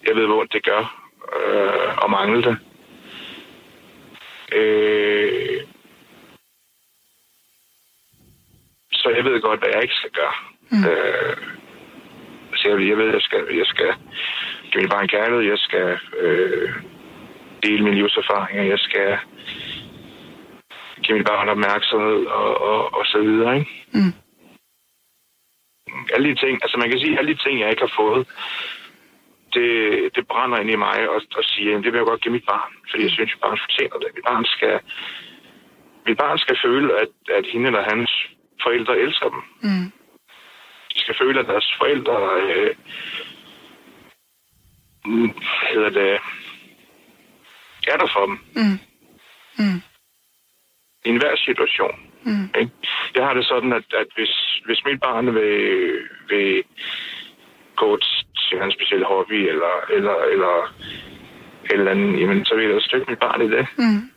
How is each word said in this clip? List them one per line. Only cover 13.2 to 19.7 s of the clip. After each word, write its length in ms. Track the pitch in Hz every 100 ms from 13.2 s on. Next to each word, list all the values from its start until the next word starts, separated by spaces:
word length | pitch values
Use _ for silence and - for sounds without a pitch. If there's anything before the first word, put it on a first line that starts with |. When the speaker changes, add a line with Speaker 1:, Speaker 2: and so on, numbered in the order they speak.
Speaker 1:
skal, 240 | - 104 87
jeg 140 | 80 92
skal 280 | - 87 - - - - - - - -
give 100 | 98
mit 100 | 95
barn 160 | 101 98
kærlighed, 420 | 104 113 120 104
jeg 80 | 104
skal, 420 | - 95 90 90 - -
øh, 540 | 87 87 92 87 - - - - - - - - - -
dele 200 | 107 104
mine 120 | 104 101
livserfaringer, 680 | 101 - - 101 95 101
jeg 160 | 98 104
skal 380 | - 101 98 101 - - - - -